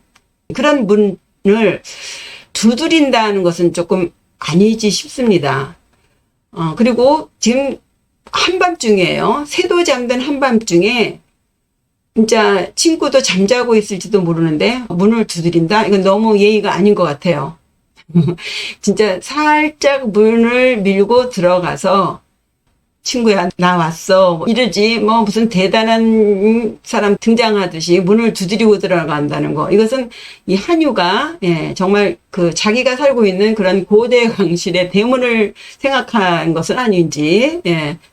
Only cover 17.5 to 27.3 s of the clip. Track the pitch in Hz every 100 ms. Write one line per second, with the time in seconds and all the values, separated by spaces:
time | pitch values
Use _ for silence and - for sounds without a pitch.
17.5 | - _ _ _ _ - 170 143 170 -
18.5 | - - - - 196 214 185 - 277 302
19.5 | 302 302 302 269 277 247 196 220 233 233
20.5 | 247 254 226 196 196 196 247 247 - 175
21.5 | 180 165 147 190 196 170 104 _ _ _
22.5 | _ _ _ _ _ - 247 226 190 185
23.5 | - 180 180 160 165 - 190 185 165 226
24.5 | 226 233 185 214 226 208 226 208 220 226
25.5 | 180 185 220 226 226 226 220 208 196 214
26.5 | 226 226 - - 220 208 202 226